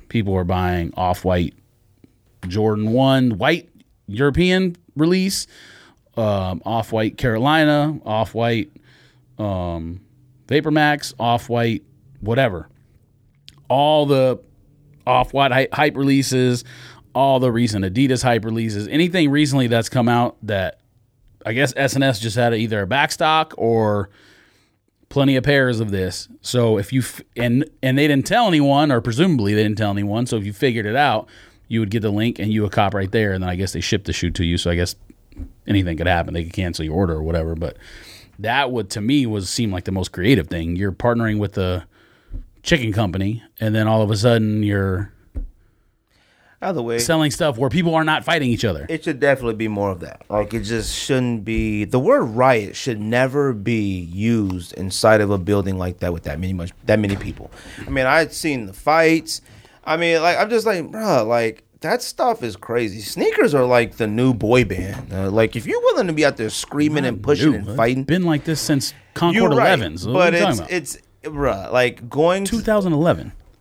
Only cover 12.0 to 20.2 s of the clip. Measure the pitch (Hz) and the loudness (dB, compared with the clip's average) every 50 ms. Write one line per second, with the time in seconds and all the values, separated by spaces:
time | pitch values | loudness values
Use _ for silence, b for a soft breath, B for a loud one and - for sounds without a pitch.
12 | _ - - - 98 104 117 135 135 110 92 80 - - _ _ _ _ _ _ | _ -20 -18 -10 -6 -2 0 0 0 0 -2 -6 -12 -14 _ _ _ _ _ _
13 | _ _ _ _ _ _ _ _ _ - - - - - 123 139 143 151 156 151 | _ _ _ _ _ _ _ _ _ -20 -20 -12 -4 -2 0 2 4 4 4 4
14 | 147 143 139 131 131 127 120 - - _ _ _ _ _ _ _ _ _ - _ | 4 4 4 4 4 2 0 -2 -6 _ _ _ _ _ _ _ _ _ -20 _
15 | - 127 127 127 123 - - 135 139 131 123 131 135 - - 143 151 151 101 131 | 0 2 2 2 2 2 2 2 2 4 4 2 0 0 2 2 2 2 2 0
16 | 139 139 135 139 131 - 131 127 127 123 123 120 - B B B B B B B | 0 2 2 2 2 0 0 2 2 2 0 -2 -4 B B B B B B B
17 | B _ - 127 139 139 135 127 127 127 113 117 123 107 107 98 95 92 92 127 | B _ -2 0 2 4 4 4 2 2 2 2 2 0 0 0 -2 0 0 2
18 | 139 127 131 117 127 123 117 110 110 113 110 113 113 110 104 101 107 - - 156 | 2 2 2 2 2 2 2 2 0 -2 -2 -2 -2 -2 -4 -4 -4 -2 0 0
19 | 175 175 180 180 151 139 139 147 151 135 139 135 123 113 117 113 113 - - 127 | 0 2 2 2 2 2 2 2 2 2 2 2 2 2 2 0 0 0 0 0
20 | 117 120 120 120 | 2 2 2 2